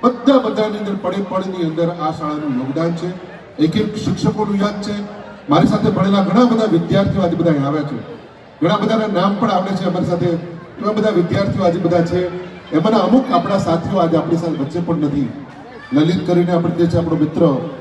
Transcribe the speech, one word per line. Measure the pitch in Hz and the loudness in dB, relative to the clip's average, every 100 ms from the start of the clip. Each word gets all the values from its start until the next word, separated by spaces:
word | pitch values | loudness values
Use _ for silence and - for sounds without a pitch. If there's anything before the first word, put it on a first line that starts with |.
બધા, | 240 240 269 269 | 2 2 4 4
બધાની | 220 214 214 208 | 4 0 -2 -2
અંદર, | 202 196 | -4 -4
પડે | 180 190 196 | -2 -4 -4
પડની | 185 190 180 | -4 -4 -4
અંદર | 165 156 170 | -4 0 -2
આ | 170 160 | 0 -4
શાળાનું | 160 151 151 151 123 | -4 -6 -4 -4 -4
યોગદાન | 135 143 165 | -2 -2 -2
છે. | 170 175 180 - - - - | -2 -6 -8 -14 -18 -18 -2
એક | 160 214 | 0 2
એક | 214 - | -2 -2
શિક્ષકોનું | - - 214 214 208 202 | -4 0 0 0 0 0
યાદ | 196 208 | 0 -2
છે. | 196 208 202 - - - - | -6 -6 -8 -12 -16 -18 0
મારી | 151 - | 4 4
સાથે | 214 220 | 2 2
ભણેલા | 190 190 202 | 2 2 2
ઘણા | 190 202 | 4 4
બધા | 247 226 | 4 4
વિદ્યાર્થીઓ | 220 165 170 196 196 185 | 2 0 2 2 2 0
આજે | 185 160 | 0 0
બધા | 165 | 2
અહીં | 151 139 | 2 0
આવ્યા | 151 | -2
છે. | 143 120 110 - - - - - | -4 -8 -10 -16 -18 -20 -20 -2
ઘણા | 160 208 | 0 2
બધાના | 202 220 208 | 2 0 0
નામ | 180 190 202 | 0 0 0
પણ | 220 | 0
આવડે | 185 190 190 | 0 -2 -2
છે | |
અમારી | 185 160 | -2 -2
સાથે. | 151 170 175 | -2 0 0
એવા | 165 - - - - 202 | -2 -6 -14 -16 -6 -2
બધા | 208 214 | 0 2
વિદ્યાર્થીઓ | 175 170 - 196 - | 2 0 0 0 2
આજે | 185 170 | 2 2
બધા | 165 175 | 2 2
છે. | 165 180 180 - - - - | 2 0 -2 -4 -12 -16 -2
એમાંના | - 220 226 | 0 2 2
અમુક | 180 247 262 | 4 4 4
આપણા | - - 196 | 0 2 0
સાથીઓ | 175 170 - 190 | 0 0 0 0
આજે | 170 165 | 2 2
આપણી | 160 170 | 2 0
સાથે | 170 | 0
વચ્ચે | 143 135 - | -2 -4 -4
પણ | 170 165 | -2 0
નથી. | 147 143 127 - - - - - - | 0 0 -4 -6 -14 -18 -18 -18 -2
લલિત | 135 160 180 - | 2 2 2 2
કરીને | 175 175 | 2 4
આપણે | 175 170 | 2 0
જે | - 170 | 2 2
છે | 170 | 2
આપણો | 165 156 | 0 0
મિત્ર | 151 - 165 131 - - | 0 2 2 2 -4 -10